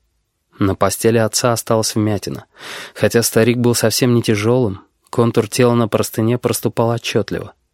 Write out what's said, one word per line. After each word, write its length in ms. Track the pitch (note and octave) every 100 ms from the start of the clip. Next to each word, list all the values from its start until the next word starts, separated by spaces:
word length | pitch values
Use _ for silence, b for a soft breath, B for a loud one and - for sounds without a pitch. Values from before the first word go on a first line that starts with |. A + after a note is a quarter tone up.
| _ _ _ _ _ -
На 160 | G2+ F2+
постели 420 | G2 - A2+ A2+
отца 340 | A2 - B2
осталась 440 | A2+ - A2+ - A2+
вмятина. 500 | G#2+ G2+ - C#2 - B B B B -
Хотя 260 | G#2+ A#2
старик 360 | A2 A2+ A2+ A#2+
был 180 | A#2+ A2+
совсем 380 | A2+ - B2+
не 80 | A#2+
тяжелым, 600 | A2+ G#2 G#2+ B2+ A2 F#2+ - _ _
контур 380 | - A#2 A#2 G#2+
тела 280 | - A#2+ A#2+
на 120 | A2
простыне 500 | A2 G#2 - A2 A#2
проступал 540 | A#2 - A#2 - A#2
отчетливо. 640 | A#2 - A2+ - - - - _